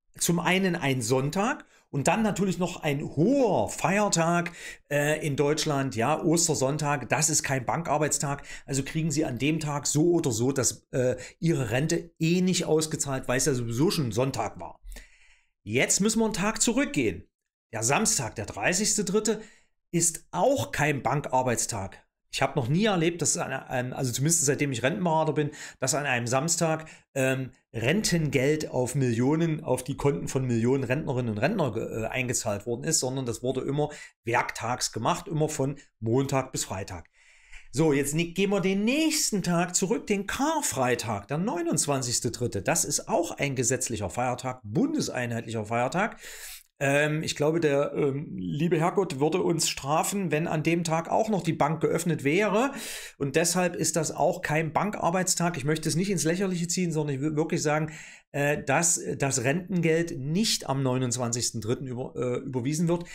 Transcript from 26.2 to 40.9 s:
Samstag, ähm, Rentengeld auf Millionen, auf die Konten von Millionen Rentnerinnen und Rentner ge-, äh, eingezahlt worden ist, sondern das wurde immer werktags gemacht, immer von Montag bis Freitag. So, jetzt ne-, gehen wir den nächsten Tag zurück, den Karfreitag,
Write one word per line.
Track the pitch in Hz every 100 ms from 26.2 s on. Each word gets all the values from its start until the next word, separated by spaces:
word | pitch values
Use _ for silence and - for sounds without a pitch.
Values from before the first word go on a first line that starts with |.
| 120
Samstag, | 131 165 - 165 156 156 - _
ähm, | 135 131 131 127 - _
Rentengeld | 113 117 196 214 170 151 135 135 156 -
auf | 127 123
Millionen, | 143 127 113 127 160 170 151
auf | - 127
die | - 131
Konten | 143 170 -
von | 135 127
Millionen | 117 117 139
Rentnerinnen | 120 135 - 127 120
und | 101
Rentner | 139 220 135
ge-, | 113 - 113
äh, | 110
eingezahlt | 127 123 120 113 101 120
worden | 120
ist, | 151 -
sondern | 131 135
das | 123 113
wurde | 123 131
immer | - 143 147 - - _
werktags | 113 120 - - 117 123 -
gemacht, | 110 127 165 -
immer | 151 151
von | 156 135 147 - -
Montag | 110 127 135 135 131
bis | - -
Freitag. | - 98 87 - _ _ - - - -
So, | 123 160
jetzt | 139 139
ne-, | 156 170
gehen | 170 196
wir | 196
den | 190 196
nächsten | 220 294 320 302 - 202
Tag | 175 170 175
zurück, | - 190 269 -
den | 196 202
Karfreitag, | - 294 320 - 135 127